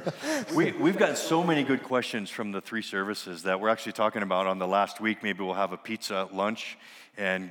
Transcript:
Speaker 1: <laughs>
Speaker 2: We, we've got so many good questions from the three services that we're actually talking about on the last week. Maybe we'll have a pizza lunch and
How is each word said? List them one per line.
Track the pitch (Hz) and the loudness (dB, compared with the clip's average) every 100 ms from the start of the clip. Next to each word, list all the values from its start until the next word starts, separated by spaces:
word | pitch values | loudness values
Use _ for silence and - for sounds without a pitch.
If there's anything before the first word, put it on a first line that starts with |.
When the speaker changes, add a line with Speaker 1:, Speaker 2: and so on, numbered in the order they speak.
| - | -6
Speaker 1:
<laughs> | - 294 311 233 | -4 -2 -2 0
Speaker 2:
We, | 320 339 | 2 2
we've | - 147 190 | 4 2 4
got | 190 139 | 4 2
so | - 165 | 2 2
many | 175 156 | 4 4
good | 135 135 | 4 0
questions | - 127 113 117 98 | 2 0 0 -4 -6
from | - 107 | -6 -4
the | 98 | -6
three | - 110 | -4 -6
services | 104 101 98 104 - 85 | -4 -2 -2 -4 -6 -6
that | 90 95 | 0 2
we're | 107 | 2
actually | 110 - | 2 0
talking | 104 107 110 | 0 0 2
about | 101 92 95 | 0 2 2
on | 95 | 0
the | 90 | 2
last | 98 98 - | 4 2 0
week. | 110 107 | -2 -2
Maybe | 107 95 | -2 -2
we'll | 95 | -2
have | 92 98 | -2 -2
a | 90 | -4
pizza | - 110 - 98 95 | -8 -8 -4 -4 -2
lunch | 95 101 113 - - - - - - | -2 -2 -2 -8 -14 -18 -20 -18 -4
and | 98 92 92 | 0 0 -2